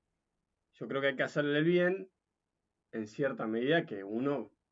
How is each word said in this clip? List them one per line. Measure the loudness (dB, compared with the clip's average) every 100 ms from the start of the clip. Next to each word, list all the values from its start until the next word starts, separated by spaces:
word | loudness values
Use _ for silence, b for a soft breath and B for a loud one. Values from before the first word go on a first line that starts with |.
| _ _ _ _ _ _ _ -14
Yo | -6
creo | 0
que | 0
hay | 0
que |
hacerle | -2 0 2 4
el |
bien | 4 4 4 0 -6 _ _ _ _ _ _ _ _
en | -8 -8
cierta | -2 -2 -2 -2
medida | 0 2 2 0
que | -6
uno | -6 -2 0 -2 -4 _ _